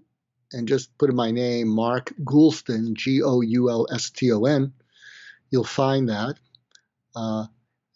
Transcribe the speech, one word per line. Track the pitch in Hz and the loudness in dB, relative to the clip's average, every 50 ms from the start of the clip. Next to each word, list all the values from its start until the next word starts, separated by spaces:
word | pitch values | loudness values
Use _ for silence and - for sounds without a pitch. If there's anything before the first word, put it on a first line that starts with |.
| _ _ _ _ _ _ _ _ _ - - | _ _ _ _ _ _ _ _ _ -14 -10
and | 123 117 110 | -8 -4 -2
just | 139 131 131 - _ - | -2 -2 -2 -4 _ 0
put | 147 139 | 0 2
in | 123 123 | 2 2
my | 120 113 | 0 0
name, | 113 120 123 123 120 120 117 113 | 0 -2 -2 -2 -2 -2 0 0
Mark | 107 110 113 120 123 127 127 - - - 147 | 0 0 0 0 -2 -2 -4 -8 -10 -8 -4
Goulston, | - 135 151 156 156 151 - - - 123 110 113 113 110 | 2 4 6 6 6 4 2 -4 -4 -4 -2 -2 -4 -4
G | 107 - 135 135 135 | -4 -2 -2 0 0
O | - 143 127 123 | 2 2 2 2
U | 120 110 113 123 123 123 | 2 2 2 2 2 2
L | 117 113 117 - | 2 0 -2 -2
S | - 123 - - | -4 -6 -6 -8
T | - - 131 123 | -6 -2 0 2
O | 113 104 110 | 2 2 2
N, | 139 151 139 135 139 - _ _ _ _ _ - - - - - - - _ _ _ | 2 2 2 0 -2 -6 _ _ _ _ _ -20 -20 -20 -20 -20 -20 -20 _ _ _
you'll | - 127 113 | -2 -2 -2
find | - - - 135 135 135 135 131 117 | -2 0 0 0 2 2 0 0 -2
that. | 107 104 107 127 143 - _ _ _ _ _ _ _ _ _ _ _ _ _ _ - | -2 -4 -4 -6 -8 -10 _ _ _ _ _ _ _ _ _ _ _ _ _ _ -12
Uh, | 117 113 110 110 110 110 110 _ _ _ _ _ _ _ _ _ | -8 -6 -6 -4 -6 -6 -8 _ _ _ _ _ _ _ _ _